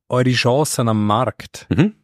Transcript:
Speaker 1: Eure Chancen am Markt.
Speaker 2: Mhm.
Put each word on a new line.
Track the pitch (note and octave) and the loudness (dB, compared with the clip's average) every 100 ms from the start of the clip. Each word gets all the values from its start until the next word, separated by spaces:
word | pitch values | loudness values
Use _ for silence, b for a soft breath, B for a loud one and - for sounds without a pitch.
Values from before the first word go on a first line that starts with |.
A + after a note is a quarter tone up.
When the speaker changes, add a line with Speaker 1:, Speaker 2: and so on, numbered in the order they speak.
| - | -4
Speaker 1:
Eure | B2 B2+ | 0 2
Chancen | B2 B2 C3+ D3+ - A#2 | 2 2 0 0 -2 0
am | A2 G#2 | 0 2
Markt. | A2 B2 - - - - | 0 -2 -6 -14 -12 -2
Speaker 2:
Mhm. | E2+ G#3 - | 0 0 -2